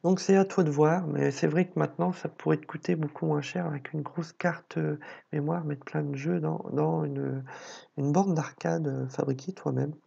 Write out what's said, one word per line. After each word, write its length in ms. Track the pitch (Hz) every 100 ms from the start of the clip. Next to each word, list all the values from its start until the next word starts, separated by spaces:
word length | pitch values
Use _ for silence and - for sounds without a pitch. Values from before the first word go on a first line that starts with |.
Donc 160 | 170 185
c'est 160 | - 190
à 80 | 190
toi 180 | -
de 80 | 160
voir, 360 | 143 151 175 165
mais 240 | 143 143
c'est 160 | 135 151
vrai 180 | 156 180
que 120 | 160
maintenant, 360 | 151 - 175
ça 160 | 180 165
pourrait 280 | - 156 156
te 80 | -
coûter 300 | 156 - 170
beaucoup 320 | 151 - 160
moins 140 | 147
cher 260 | 143 180 170
avec 260 | 143 131
une 80 | 156
grosse 300 | 147 - 160
carte, 460 | - 180 - _ 165
euh, 220 | 156 147 - - _
mémoire, 320 | 151 147 175 151
mettre 200 | 143 -
plein 180 | 151
de 120 | 147 139
jeux 240 | 151 175
dans, 260 | 156 - -
dans 300 | 139 156 160
une, 400 | 151 139 139 135 131 - - - - -
une 140 | 143
borne 220 | 165 196
d'arcade, 540 | 160 - - 170 165 147
euh, 200 | 135 131
fabriquée 460 | - 135 131 180
toi-même 400 | 185 143 131 143 151